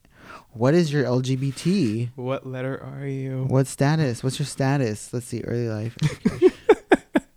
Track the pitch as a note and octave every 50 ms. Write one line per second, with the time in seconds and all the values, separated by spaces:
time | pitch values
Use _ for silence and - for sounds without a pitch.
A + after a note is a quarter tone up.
0 | _ _ _ - - - - - - _ - G#2+ A#2 C3 D#3 F3 E3+ D3 C#3+ D3
1 | B2 B2 A#2+ B2+ C3 B2+ C3 B2+ C#3 C#3 B2+ - - E3 F#3+ G#3 D3+ G#2+ G#2+ A#2
2 | A#2+ A#2+ A#2+ C3 B2 B2+ C3+ C#3 - C3 B2+ B2+ C3 C3+ C3+ - - C3 C#3 C3+
3 | C#3 C#3 C3+ C3+ C3 C3+ C3 C3 C3 C3 B2+ C3+ C3+ - - - C#3 C#3 D#3 D#3+
4 | D#3 B2+ A2+ - - C3 B2+ - D3 - - - C#3 C3 C#3 C#3+ C3 A2 G#2+ -
5 | - - - B2 A#2 - B2 A2 - - A#2 A#2+ A#2+ A2+ G#2+ G#2+ G#2+ A#2 - -
6 | D#3 D3 - - - G3 - - F4 F#4 - - - - G#4 - - _ - -
7 | - _ - - - _ _